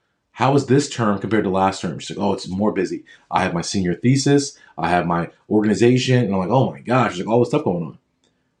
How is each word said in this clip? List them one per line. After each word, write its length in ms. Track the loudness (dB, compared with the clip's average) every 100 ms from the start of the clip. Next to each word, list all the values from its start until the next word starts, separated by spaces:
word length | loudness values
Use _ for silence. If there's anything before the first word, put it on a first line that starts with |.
| _ _ _
how 240 | -2 2 2
is 100 | 4
this 240 | 2 2
term 300 | -2 -2 -2
compared 240 | -2 0
to 60 | 0
last 300 | 2 0 -2
term?" 180 | -6 -8
She's 180 | -10 -4
like, 100 | -4
"Oh, 60 |
it's 160 | -4 -4
more 240 | -2 -2
busy. 320 | 0 -4 -6 -12 -20 -6
I 140 | -2
have 100 | -2
my 80 | -2
senior 320 | -4 -2 -2
thesis, 640 | 0 2 2 4 2 0 -8 -18 -8
I 140 | -2
have 160 | 0 0
my 240 | -2 -4 -10 -2
organization." 760 | 0 2 4 4 4 2 2
And 100 | 2
I'm 60 | -2
like, 100 | 0
"Oh 220 | 2 0
my 80 | -4
gosh," 320 | -2 0 0
there's, 80 | -2
like, 120 | 0
all 60 | 2
this 100 | 2
stuff 160 | 0
going 200 | -2 -4
on. 140 | -6 -14 _ _ _ _ _ _